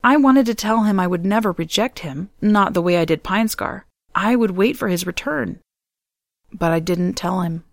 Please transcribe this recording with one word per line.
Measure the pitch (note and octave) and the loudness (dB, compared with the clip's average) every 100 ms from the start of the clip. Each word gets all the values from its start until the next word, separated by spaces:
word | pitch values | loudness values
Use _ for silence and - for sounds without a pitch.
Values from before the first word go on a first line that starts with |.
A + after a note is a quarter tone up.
| A#3+ | 4
I | D4 | 4
wanted | C4+ C4+ | 6 4
to | A#3 | 4
tell | A3 G#3+ A3+ | -2 0 0
him | G#3+ G3 | 2 2
I | F3+ | 0
would | F3+ | 0
never | F#3 G#3+ G#3+ | 0 0 0
reject | E3+ E3 - G3 - | -4 -4 -2 -2 -4
him, | D#3+ C#3 F#3 _ | -12 -10 -12 _
not | G#3 G#3 G3 | 2 4 4
the | F#3 | 2
way | F3 F3 | 2 2
I | E3 | 2
did | D#3 | 0
Pinescar. | - G3 A3 - - F#3+ _ _ _ | 0 0 0 -2 -6 -8 _ _ _
I | - G3+ B3 | -2 0 2
would | A3 | 0
wait | F3+ G#3+ - | 2 0 0
for | G#3+ | -2
his | F3 F3+ | -2 -4
return. | - - D4+ A3+ - _ _ _ _ _ _ _ _ _ | -6 -6 -4 -6 -8 _ _ _ _ _ _ _ _ _
But | - E3+ | -4 -2
I | E3 | -2
didn't | E3 F3 F3+ | -2 -2 -2
tell | - F3+ F#3 | -2 -4 -2
him. | F3 E3 - | -4 -6 -12